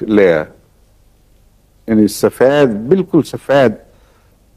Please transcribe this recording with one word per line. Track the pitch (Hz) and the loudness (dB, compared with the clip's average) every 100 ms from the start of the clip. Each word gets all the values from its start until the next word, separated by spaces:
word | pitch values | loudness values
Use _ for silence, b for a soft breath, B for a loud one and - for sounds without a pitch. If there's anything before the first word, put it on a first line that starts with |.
layer, | 117 104 92 78 78 - _ _ _ _ _ _ _ _ _ _ _ _ - | -2 2 2 2 -4 -14 _ _ _ _ _ _ _ _ _ _ _ _ -4
यानी | 110 101 | 0 0
सफेद, | - 104 - 127 147 214 | 0 -4 0 0 2 0
बिल्कुल | 104 120 190 180 165 | -2 -2 -4 0 -2
सफेद | - 123 - 139 123 104 - _ _ _ _ _ _ | -2 -8 -2 0 0 -2 -12 _ _ _ _ _ _